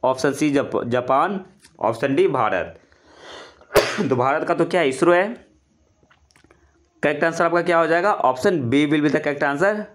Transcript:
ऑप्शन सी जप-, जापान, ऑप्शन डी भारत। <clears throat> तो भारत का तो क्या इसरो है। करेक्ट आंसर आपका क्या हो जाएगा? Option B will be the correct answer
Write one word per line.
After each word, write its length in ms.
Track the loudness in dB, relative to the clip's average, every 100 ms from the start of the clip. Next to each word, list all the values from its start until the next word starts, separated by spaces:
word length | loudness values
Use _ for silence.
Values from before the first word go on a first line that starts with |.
ऑप्शन 280 | 0 0 -2
सी 180 | 0 0
जप-, 340 | 0 -2 -4
जापान, 560 | -2 -4 0 0 0 -4 -10 _ -20 -4
ऑप्शन 340 | -4 -2 -2
डी 140 | 0 0
भारत। 500 | 2 -2 -2 -6 -12 _ _ _ -20 -20 -20
<clears throat> 720 | -20 _ -2 0 0 -4 -2
तो 80 | 0
भारत 300 | 2 0 -2
का 60 |
तो 100 | -2 0
क्या 160 | 2
इसरो 300 | 0 2 4
है। 140 | 4 2 -4 -18 _ _ _ _ _ _ _ _ _ _ _ _ _ _ _
करेक्ट 220 | -2 0
आंसर 200 | -2 2
आपका 180 | 2 2
क्या 160 | 2 2
हो 80 | 2
जाएगा? 300 | 2 0 0
Option 380 | 0 2 0 0 0
B 160 | 2 2
will 160 | 2
be 120 | 2
the 100 | 0
correct 180 | -2 -2
answer 300 | -2 0 0 -2 -8